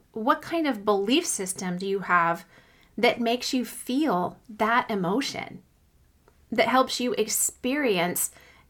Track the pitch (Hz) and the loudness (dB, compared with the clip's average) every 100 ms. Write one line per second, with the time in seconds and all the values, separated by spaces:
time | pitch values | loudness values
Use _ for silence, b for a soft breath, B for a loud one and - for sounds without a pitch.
0 | _ 226 226 311 - 330 302 214 208 202 | _ -4 0 0 0 -2 0 0 0 2
1 | 202 294 349 - 185 - 185 180 196 196 | 4 2 2 -4 -4 -6 -6 -4 -4 -4
2 | 185 175 170 175 - b b b b - | 2 4 4 0 -6 b b b b 2
3 | 233 - 233 240 - 262 233 - - 262 | 2 2 0 0 0 -2 -2 -10 -4 0
4 | 302 180 175 - - 208 220 240 - 202 | 2 0 -2 -8 -14 -4 2 2 0 -2
5 | 170 233 269 - - 185 _ _ _ _ | 0 0 -2 -6 -10 -16 _ _ _ _
6 | _ _ _ _ - 226 226 262 254 - | _ _ _ _ -6 0 4 4 2 0
7 | 247 - 214 - - - 254 285 262 185 | -2 0 0 0 -2 -2 -4 0 2 2
8 | 175 - - b b b | 0 -2 -6 b b b